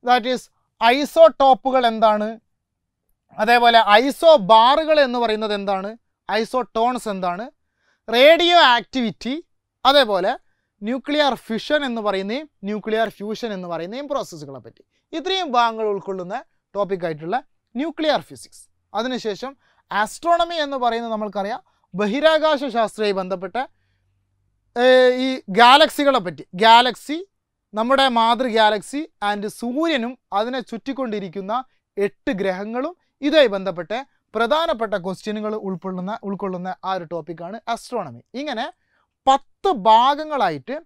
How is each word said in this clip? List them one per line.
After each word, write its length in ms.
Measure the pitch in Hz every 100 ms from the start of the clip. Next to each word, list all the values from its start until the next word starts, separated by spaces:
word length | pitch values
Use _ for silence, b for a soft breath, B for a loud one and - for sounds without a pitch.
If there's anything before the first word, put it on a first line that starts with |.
that 200 | 247 247
is 160 | 226 254 - _ _ _
ഐസോടോപ്പുകൾ 1000 | 226 262 285 - 320 - 269 262 269 262 247
എന്താണ്, 420 | 220 220 214 214 226 _ _ _ _ _ _ _ _ _ -
അതേപോലെ 400 | 214 240 233 233 208
ഐസോബാറുകൾ 1120 | 208 269 247 330 302 180 220 233 294 311 311
എന്ന് 180 | 269 240
പറയുന്നത് 360 | 233 214 214
എന്താണ്, 420 | 208 196 196 190 226 _ _ _
ഐസോടോൺസ് 800 | 202 226 254 233 226 233 254 -
എന്താണ്, 360 | 190 180 175 247 _ _ _ _ _ -
റേഡിയോ 500 | 233 277 330 349 349
ആക്ടിവിറ്റി, 760 | 294 240 214 262 233 - 226 294 - _ _ _
അതേപോലെ 480 | 247 285 247 196 185 262 _ _ _ _
ന്യൂക്ലിയർ 520 | 208 262 - 294 285
ഫിഷൻ 460 | 240 - 220 - 302
എന്ന് 160 | 277 233
പറയുന്നതും 480 | 208 190 190 240 311 _
ന്യൂക്ലിയർ 440 | 196 214 208 220 220
ഫ്യൂഷൻ 440 | - 202 214 233
എന്ന് 160 | 196 180
പറയുന്നതും 400 | 165 170 233 285
പ്രോസസ്സുകളെ 520 | 277 202 165 143 135
പറ്റി. 220 | 113 _ _ _ _
ഇത്രയും 360 | 320 330 381 349
ഭാഗങ്ങൾ 340 | 240 233 226 220
ഉൾക്കൊള്ളുന്ന 500 | 202 185 190 175 220 311 _ _
ടോപ്പിക്കായിട്ടുള്ള 640 | 196 196 190 170 156 160 233 - _ _
ന്യൂക്ലിയർ 460 | 233 320 294 311 247
ഫിസിക്സ്. 420 | - 135 - - _ _ _
അതിനുശേഷം 600 | 202 240 247 226 190 254 277 _ _ _
ആസ്ട്രോണമി 640 | 190 208 - 330 339 339
എന്ന് 220 | 339 285 277
പറയുന്നത് 360 | 247 226 233
നമ്മൾക്കറിയാം, 480 | 214 214 202 196 240 _ _ _
ബഹിരാകാശ 680 | 175 208 240 302 311 311 294
ശാസ്ത്രവുമായി 480 | 277 226 214 - 208
ബന്ധപ്പെട്ട, 440 | 190 185 185 185 226 262 _ _ _ _ _ _ _ _ _ _ -
ഏ, 80 | 254 254 254 254
ഈ 120 | 262 262 -
ഗാലക്സികളെ 680 | 190 240 269 311 - 285 262
പറ്റി, 260 | 180 151 -
ഗാലക്സി, 640 | 180 220 226 247 220 - 311 392 _ _ _ _
നമ്മുടെ 340 | 208 233 269 269
മാതൃ 380 | 233 226 233 262
ഗാലക്സി 520 | 220 214 214 - 277 320 _
and 240 | 208 208 208
സൂര്യനും 680 | - 240 247 330 294 233 262 _
അതിനെ 280 | 196 226 262
ചുറ്റിക്കൊണ്ടിരിക്കുന്ന 1040 | 226 233 - 262 262 208 196 165 190 233 262 _ _ -
എട്ട് 340 | 196 _ -
ഗ്രഹങ്ങളും 680 | 214 196 185 208 233 285 359 _ _
ഇതുമായി 260 | 285 311 262
ബന്ധപ്പെട്ട 460 | 196 190 175 170 220 269 _ _
പ്രധാനപ്പെട്ട 600 | 214 226 294 330 269 220
ക്വസ്റ്റ്യനുകൾ 600 | 202 175 185 - 214 214
ഉൾക്കൊള്ളുന്ന, 640 | 214 202 185 190 185 185 220
ഉൾക്കൊള്ളുന്ന 520 | 196 196 196 185 185 180
ആ 80 | 180
ഒരു 120 | 190
ടോപ്പിക്കാണ് 560 | 165 170 156 170 170 220 -
ആസ്ട്രോണമി. 540 | 233 - 247 165 117 _
ഇങ്ങനെ 380 | 240 294 220 277 - _ _ _ _ -
പത്ത് 440 | 269 - _ 403
ഭാഗങ്ങളായിട്ട് 1080 | 302 196 220 254 285 311 294 202 151 123 285